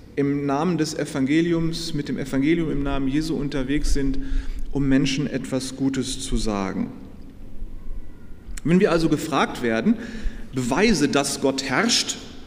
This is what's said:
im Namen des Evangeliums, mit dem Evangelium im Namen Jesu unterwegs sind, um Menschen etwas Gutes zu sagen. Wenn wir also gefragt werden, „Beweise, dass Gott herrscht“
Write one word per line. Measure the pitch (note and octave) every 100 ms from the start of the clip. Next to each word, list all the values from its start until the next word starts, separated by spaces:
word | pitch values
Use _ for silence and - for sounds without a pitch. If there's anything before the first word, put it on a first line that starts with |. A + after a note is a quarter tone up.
| - -
im | C#3 C#3+ C#3+
Namen | C#3 E3+ E3
des | D3+
Evangeliums, | - C#3+ D3 C3 D#3 E3+ E3 E3 E3 - C#3+
mit | C#3+
dem | C3+
Evangelium | C#3 C3+ C#3+ E3+ D#3+
im | C#3
Namen | C#3 C#3 C3+
Jesu | C#3+ D#3+ C#3+
unterwegs | C#3+ C#3 B2+ D3 C#3+
sind, | C#3 C#3 C3+ C3+ - - - -
um | C#3 B2
Menschen | C3+ D#3 - D3
etwas | B2+ - C3 - -
Gutes | C3+ C3+ B2 -
zu | - A#2+
sagen. | G#2+ G2+ F#2+ F#2 - - - - - - - - - - - - - - - - - -
Wenn | - F3+
wir | G3+
also | E3+ D#3+
gefragt | D3 - C#3 A3 -
werden, | A#2+ A2+ D#3 A#3 - - - - -
„Beweise, | C3 A#2+ C3 A3 F3+ C#3+
dass | C3+ C#3 -
Gott | C#3 C3+
herrscht“ | - C3 A3 A3 - - - -